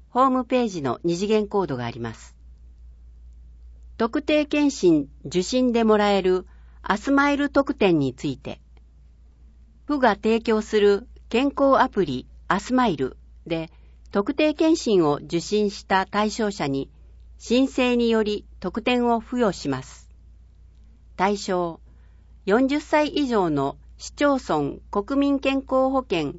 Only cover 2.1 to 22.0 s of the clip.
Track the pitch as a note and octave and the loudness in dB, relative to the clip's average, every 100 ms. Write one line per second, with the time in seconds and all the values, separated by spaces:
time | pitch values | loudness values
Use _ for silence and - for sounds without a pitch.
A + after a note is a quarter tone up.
2.1 | A2 - - - - - - - - - | -12 -18 -20 -20 -20 -20 -20 -20 -20 -20
3.1 | - - - - - - - - - A3+ | -20 -20 -20 -20 -20 -20 -20 -12 -4 -2
4.1 | D4 C#4+ D4+ D4 D4 C#4+ - - D4+ C#4 | -2 0 0 2 0 0 2 4 4 0
5.1 | - D3 F3 F3+ B3+ B3+ A#3 A3+ G#3 G#3 | -10 -6 -4 -2 0 2 2 4 4 4
6.1 | G3 F#3 F#3 - - - - - G#3 C#4 | 2 2 0 -4 -18 -20 -10 -6 -4 0
7.1 | C#4 C#4+ C#4 C#4+ C#4 C#4 - G3+ D#3+ C3+ | 2 4 2 0 0 0 2 2 4 0
8.1 | - D3 B2+ G#2 G2+ - - - - - | -4 -8 -8 -12 -16 -18 -20 -20 -20 -20
9.1 | - - - - - - - - D4 A#3+ | -20 -20 -20 -20 -20 -20 -14 -6 2 2
10.1 | G3 A3 A3+ A3+ G#3+ G#3+ G#3+ G3+ G3 - | 2 0 0 0 -2 0 2 4 2 -2
11.1 | - - A3+ C#4 C4+ C#4 B3+ B3+ G#3 D3+ | -20 -4 -2 0 2 4 4 2 0 -2
12.1 | B2+ - - - F3+ - B3+ A#3+ C#3+ B2+ | -4 -8 -10 -4 -4 0 0 0 0 -4
13.1 | - - - - E3 D#3+ - - - - | -8 -20 -16 -8 -8 -8 -16 -20 -20 -6
14.1 | G3+ G3+ C#4 D4+ D4 D#4+ E4 A#3+ F#3+ D3+ | -2 -2 0 0 2 2 2 2 2 2
15.1 | C#3+ D3+ E3+ E3 G#3 G#3 G3+ - F#3+ F#3+ | 0 -4 -6 -2 0 -2 -4 -2 -2 0
16.1 | G#3 G#3+ G#3 G#3 G3+ D3 C3+ - - - | -2 -2 -2 -4 -4 -4 -4 -6 -14 -20
17.1 | - - - - A#3+ C4+ B3+ B3 A#3+ A#3 | -20 -20 -12 -2 0 0 0 0 0 2
18.1 | A3 G#3 G#3 - - F#3 A3+ A#3+ B3 A#3+ | 0 0 -4 -10 -12 -8 -4 -2 0 0
19.1 | A#3 A3+ B3 A3 - D3 C3 - - - | -2 -2 -2 -2 -2 -6 -6 -8 -20 -20
20.1 | - - - - - - - - - - | -20 -20 -20 -20 -20 -20 -20 -20 -20 -14
21.1 | - F#3+ G3+ - F3+ E3+ - - - | -2 -2 -2 -4 -4 -4 -8 -18 -20